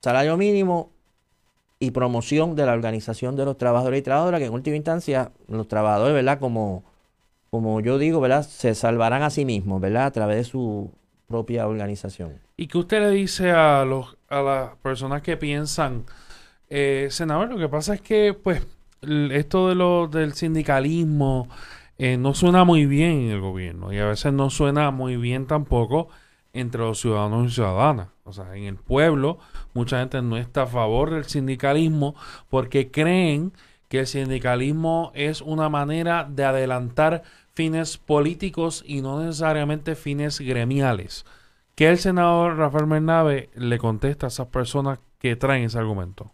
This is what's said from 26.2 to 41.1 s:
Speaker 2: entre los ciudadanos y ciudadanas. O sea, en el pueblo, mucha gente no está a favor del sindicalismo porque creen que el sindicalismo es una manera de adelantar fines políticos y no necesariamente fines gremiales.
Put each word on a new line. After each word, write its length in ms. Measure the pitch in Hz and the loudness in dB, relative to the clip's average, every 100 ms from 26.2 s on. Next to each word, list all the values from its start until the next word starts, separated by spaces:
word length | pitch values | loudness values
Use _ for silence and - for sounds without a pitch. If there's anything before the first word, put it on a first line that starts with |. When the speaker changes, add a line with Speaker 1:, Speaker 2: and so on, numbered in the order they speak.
| _ _ _ | _ _ _
Speaker 2:
entre 280 | - 123 120 | -8 -6 -4
los 200 | 113 110 | -4 -2
ciudadanos 500 | 120 107 104 113 123 | 0 0 0 0 0
y 40 | 120 | 0
ciudadanas. 540 | 104 92 139 131 90 _ | -2 2 2 2 -6 _
O 80 | - | -20
sea, 240 | 95 92 98 | -16 -14 -12
en 80 | |
el 120 | 101 98 | -10 -12
pueblo, 640 | - 131 160 147 139 170 - - - | -2 2 4 4 0 -4 -12 -14 -10
mucha 260 | 123 120 131 | -6 -2 -2
gente 220 | 127 135 | -2 -4
no 160 | 120 113 | -4 -4
está 260 | 120 - | -4 -2
a 40 | 127 | -2
favor 440 | 123 110 117 151 | 0 0 2 0
del 140 | 160 143 | -2 -4
sindicalismo 880 | 147 131 131 139 147 160 156 143 147 - - - | -4 -4 -2 0 2 2 2 -2 -4 -16 -20 -4
porque 420 | 131 123 139 131 | -2 0 0 0
creen 600 | - 156 180 175 147 175 - - _ _ | 0 2 4 2 0 -4 -8 -20 _ _
que 100 | 131 | -4
el 80 | 135 | -2
sindicalismo 1040 | 135 135 131 123 123 135 156 160 165 165 | -4 -4 -2 0 0 0 -2 0 -2 -4
es 280 | - 147 156 | -4 -4 -4
una 280 | 151 156 156 | -6 -2 -2
manera 580 | 147 143 160 170 170 143 | -2 -2 -2 -2 -2 -4
de 160 | 139 139 | -2 0
adelantar 800 | 135 131 127 123 120 156 160 - - _ | 2 0 -2 -4 2 2 2 -6 -20 _
fines 440 | - 160 160 160 - | -4 -2 0 -4 -8
políticos 880 | - 147 147 170 196 170 165 - - | 0 2 2 -2 -6 -4 -4 -4 -8
y 140 | 143 | -6
no 180 | 135 143 | -6 -6
necesariamente 720 | 165 151 160 156 147 151 151 151 | -6 -2 0 0 0 -4 -4 -8
fines 440 | - 143 147 143 | -6 -4 -4 -6
gremiales. 840 | 131 123 117 139 135 107 - | -4 -2 0 2 2 0 -6